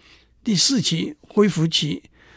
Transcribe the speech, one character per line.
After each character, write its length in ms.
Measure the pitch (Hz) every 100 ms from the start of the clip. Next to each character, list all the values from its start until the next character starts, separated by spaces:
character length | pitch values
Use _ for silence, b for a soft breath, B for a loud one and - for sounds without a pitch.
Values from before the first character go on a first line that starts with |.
| b b b b
第 120 | - 185
四 260 | - 269
期 340 | - 165 196 -
恢 260 | - - 214
复 200 | 160 160
期， 340 | - 147 - - b b